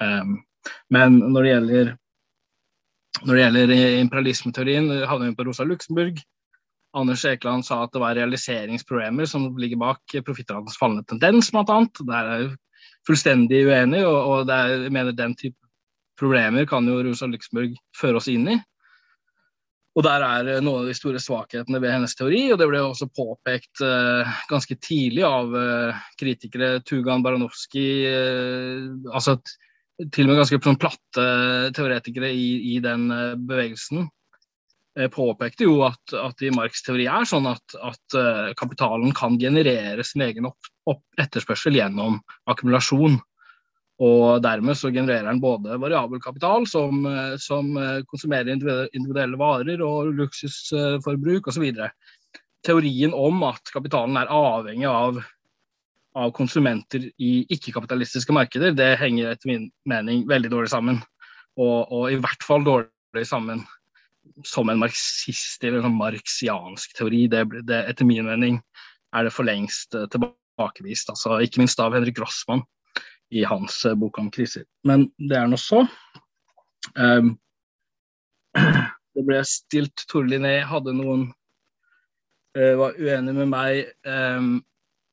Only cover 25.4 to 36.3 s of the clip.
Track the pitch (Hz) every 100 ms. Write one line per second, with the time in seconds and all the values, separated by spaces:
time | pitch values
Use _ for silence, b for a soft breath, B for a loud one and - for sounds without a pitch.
25.4 | 120 120 123 120 117 110 B - 135 123
26.4 | 110 123 127 127 - 135 127 127 127 127
27.4 | 117 - - 139 135 135 135 131 127 127
28.4 | 127 127 127 127 131 131 127 127 139 127
29.4 | - - _ _ _ - 156 - 135 147
30.4 | 143 143 147 135 135 - _ 123 123 123
31.4 | 123 127 131 127 139 123 123 120 131 127
32.4 | 123 123 120 120 120 120 120 120 120 120
33.4 | 123 127 117 113 - 156 165 _ _ _
34.4 | _ _ _ _ _ - 131 - 123 110
35.4 | 120 - 208 147 131 120 - 120 127